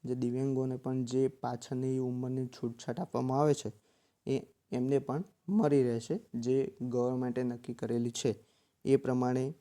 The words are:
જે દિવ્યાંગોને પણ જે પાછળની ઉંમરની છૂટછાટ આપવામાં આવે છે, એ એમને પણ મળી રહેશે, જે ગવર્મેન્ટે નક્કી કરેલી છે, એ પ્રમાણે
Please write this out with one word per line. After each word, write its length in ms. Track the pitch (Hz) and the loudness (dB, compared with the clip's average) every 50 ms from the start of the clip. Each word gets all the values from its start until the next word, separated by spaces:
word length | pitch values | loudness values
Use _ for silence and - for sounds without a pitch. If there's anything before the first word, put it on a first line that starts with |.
| _ | _
જે 100 | 123 127 | -6 -4
દિવ્યાંગોને 600 | 127 123 120 120 127 135 139 135 127 131 131 131 | -2 -2 -2 -2 0 0 0 0 0 0 -2 -2
પણ 280 | 127 127 131 131 131 127 | -4 -4 -4 -2 -2 -2
જે 240 | 117 120 131 135 131 | 0 2 2 2 2
પાછળની 720 | 127 _ - 123 123 120 - - 143 127 131 131 131 131 | 0 _ -6 -6 -6 -6 -6 -6 -4 -4 -2 0 0 0
ઉંમરની 480 | 131 127 123 127 127 127 127 131 131 | -2 -2 -2 -4 -4 -4 -2 -4 -4
છૂટછાટ 540 | 123 127 - - 120 117 - - - 117 - | -6 -6 -6 -6 -8 -6 -8 -8 -8 -6 -6
આપવામાં 400 | - - - 120 127 127 131 135 | -6 -4 -2 -2 0 0 2 4
આવે 140 | 147 151 143 | 4 4 4
છે, 180 | - - 107 - - _ _ _ _ _ _ _ _ _ | 2 0 -10 -10 -12 _ _ _ _ _ _ _ _ _
એ 140 | - 131 135 - - _ _ _ _ - | -2 -2 -2 -4 -8 _ _ _ _ -4
એમને 260 | 123 123 131 139 139 | -2 0 2 0 0
પણ 260 | 135 - 123 147 185 - _ _ _ - | 0 0 -4 -4 -4 -6 _ _ _ 0
મળી 340 | 196 214 220 151 143 139 131 | 2 4 4 6 6 6 6
રહેશે, 380 | 123 117 113 113 - 156 214 - _ - | 4 2 0 -2 -2 -4 -4 -4 _ -8
જે 420 | 117 117 120 131 135 135 135 - - 127 | -4 0 2 2 2 2 0 -4 -6 -6
ગવર્મેન્ટે 600 | 127 120 123 123 123 127 127 127 123 120 123 127 | -2 0 0 2 2 0 0 -2 -2 0 0 -2
નક્કી 320 | 123 120 120 120 - 123 | -2 -2 -4 -8 -10 -8
કરેલી 360 | 117 - 113 117 117 117 120 | -8 -4 -2 -2 0 0 -2
છે, 340 | 117 - - 131 107 - - _ _ _ _ _ _ _ _ | -4 0 0 0 0 0 -6 _ _ _ _ _ _ _ _
એ 120 | - 135 | 4 4
પ્રમાણે 580 | 135 135 - 127 127 127 123 127 127 131 135 160 _ | 4 4 2 0 2 2 2 2 0 -2 -4 -6 _